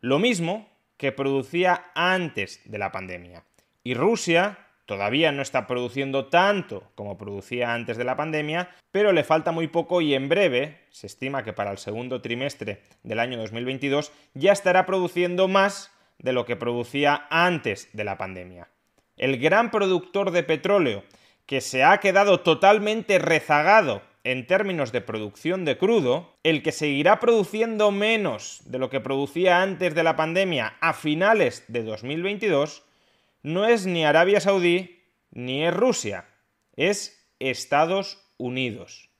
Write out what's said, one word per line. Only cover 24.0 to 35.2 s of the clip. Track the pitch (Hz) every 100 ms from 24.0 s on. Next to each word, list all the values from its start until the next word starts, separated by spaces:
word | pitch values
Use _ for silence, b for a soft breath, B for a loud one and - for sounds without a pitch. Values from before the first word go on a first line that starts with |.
| - _
en | 120 127 123
términos | 185 202 175 131
de | 117
producción | 101 110 107 - 151 185 165
de | 127
crudo, | 185 233 131 135 175 _
el | 160 156
que | 160
seguirá | 165 151 139 156 214
produciendo | 233 233 190 214 226 220 208
menos | 202 214 226 190 107 - -
de | - 127
lo | 127
que | 131
producía | 117 135 139 160 180 175
antes | 190 175 180
de | 156
la | 165 156
pandemia | 160 170 190 156 107 -
a | 165
finales | 156 156 151 196 220 143 - _
de | 117
dos | 110 107
mil | 123 151
veintidós, | 180 208 214 147 151 - _ _ _ _ _ _
no | 143 170 214
es | 233 185
ni | 175 151
Arabia | 151 180 202
Saudí | 190 196 175 175 185 - _ _